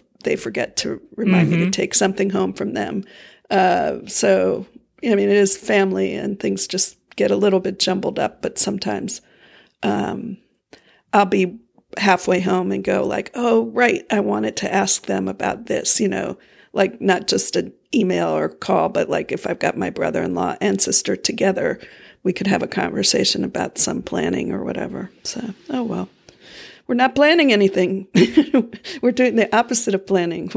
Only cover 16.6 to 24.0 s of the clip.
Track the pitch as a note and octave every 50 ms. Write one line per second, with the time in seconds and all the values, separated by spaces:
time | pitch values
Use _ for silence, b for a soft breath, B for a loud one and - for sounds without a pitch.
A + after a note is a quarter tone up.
16.6 | b b b - F#3+ G3 - - - G3 F#3 - - - - F#3+ - - - F3+
17.6 | - - - _ _ _ - A#2 F#3+ F#3 F#3 F2 E3+ E3 D#3 D#3 D#3 D#3+ - -
18.6 | - - - E3 E3 E3 - E3 E3+ - C#3+ - - - C3 - - - F3 -
19.6 | - F2 - - F#2+ F2+ - - - E2 - - - F2+ F2+ - - F2+ - -
20.6 | - G#3 - - - - - - - - G2 - - - - - F2+ F#2+ F#2 -
21.6 | - E2 - B B B B B B B B B _ - - - G3 G3 F#3+ F3
22.6 | - - - F#3+ - E2+ - - G3 - - - F#3+ - - - - G3 - -
23.6 | - - - - - - - -